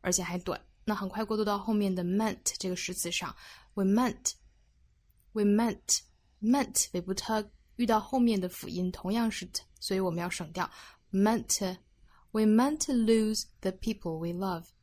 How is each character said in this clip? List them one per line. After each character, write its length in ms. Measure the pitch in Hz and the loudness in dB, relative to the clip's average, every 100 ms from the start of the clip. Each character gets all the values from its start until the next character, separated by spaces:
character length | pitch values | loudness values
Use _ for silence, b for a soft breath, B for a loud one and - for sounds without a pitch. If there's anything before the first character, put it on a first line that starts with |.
而 100 | 185 | 0
且 100 | 180 | -2
还 160 | 175 180 | -2 -6
短。 260 | - - - _ | -6 -8 -10 _
那 100 | - | -4
很 140 | 208 196 | -4 -4
快 160 | 202 | -6
过 120 | 220 214 | -2 0
渡 80 | |
到 140 | 208 202 | 0 -2
后 160 | 196 | 0
面 180 | 208 202 | 0 2
的 120 | 185 | 0
meant 340 | 175 196 220 - - - | 0 0 0 -2 -6 -4
这 80 | 190 | -6
个 80 | 180 | -4
实 180 | - | -6
词 160 | 185 175 | -6 -4
上。 240 | 175 160 B B B B | -4 -6 B B B B
We 100 | - | 0
meant，we 1600 | 190 208 247 - - - _ _ _ _ _ _ _ _ _ 220 | 4 4 2 -2 -8 -8 _ _ _ _ _ _ _ _ _ 2
meant，meant 1400 | 208 208 233 202 - - - _ _ _ 214 269 - - - | 4 4 2 -2 -2 -2 -2 _ _ _ 2 2 2 -2 -2
尾 80 | 180 | -4
部 120 | 180 | -4
它 320 | 190 - 220 208 - _ | -6 -2 -2 -2 -16 _
遇 100 | - | -2
到 140 | 233 220 | 2 2
后 220 | - 262 | 2 2
面 200 | 240 208 | 2 2
的 80 | 180 | -2
辅 200 | - - | -8 -8
音 240 | 175 180 | -4 -4
同 200 | - 180 | -4 -2
样 160 | 226 226 | 0 -2
是 160 | - 175 | -4 -8
t， 180 | - - _ | -10 -12 _
所 160 | - 190 | -4 -2
以 40 | |
我 120 | 185 | -2
们 100 | 165 | -2
要 80 | 175 | -6
省 220 | - 160 | -8 -8
掉。 180 | 160 175 B B B _ | -6 -6 B B B _
Meant，we 1300 | 190 208 226 - - 190 185 _ _ - _ _ 220 | 2 4 2 -2 -2 -2 -6 _ _ -20 _ _ 2
meant 440 | 214 220 269 302 - | 6 6 4 0 0
to 60 | |
lose 540 | 247 220 226 220 220 - _ | 2 4 4 4 -2 -6 _
the 100 | 190 | -6
people 480 | 185 220 208 175 160 | -4 -6 -4 -6 -6
we 80 | 170 | -6
love。 380 | 175 190 170 170 _ | -4 -4 -4 -10 _